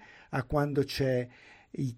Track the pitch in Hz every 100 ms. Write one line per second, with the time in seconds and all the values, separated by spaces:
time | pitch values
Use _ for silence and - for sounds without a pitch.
0 | - - - 139 131 151 147 143 139 -
1 | 135 127 123 - - - - - 135